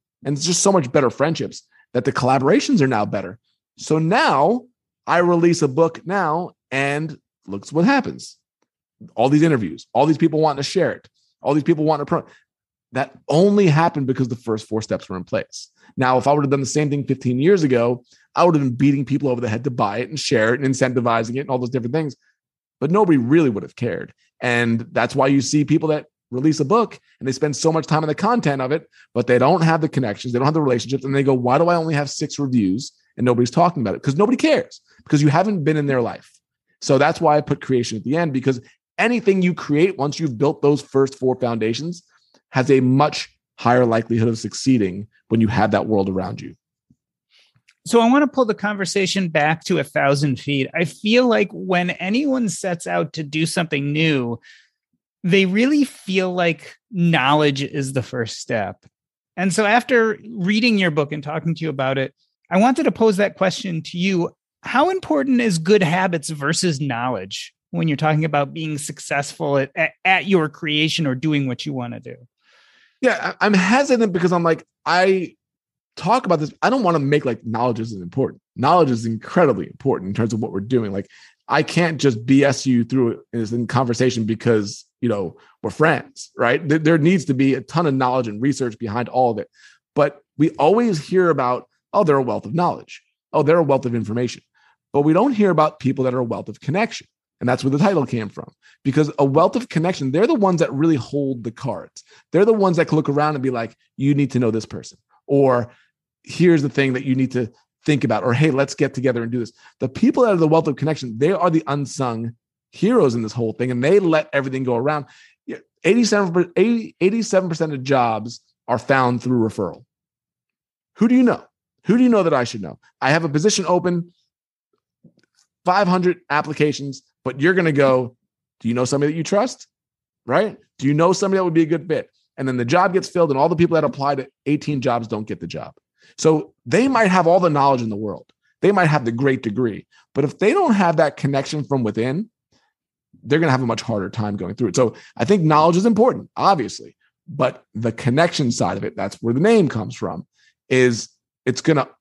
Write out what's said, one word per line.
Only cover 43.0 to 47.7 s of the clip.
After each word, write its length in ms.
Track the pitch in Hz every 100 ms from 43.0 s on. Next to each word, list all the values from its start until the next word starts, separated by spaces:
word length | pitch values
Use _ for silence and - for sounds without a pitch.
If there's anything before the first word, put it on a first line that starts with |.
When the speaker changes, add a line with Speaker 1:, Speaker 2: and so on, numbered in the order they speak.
| 151 - - _ _ -
Speaker 1:
higher 280 | 117 123 120
likelihood 420 | 113 113 117 113
of 100 | 113
succeeding 680 | 104 - - 127 95 95 110 _ _
when 120 | 113
you 80 | 104
have 220 | 123 107
that 160 | 101 110
world 220 | 104 98
around 320 | 92 92 -
you. 160 | - - _ _ _ _ _ _ _ _ _ _ _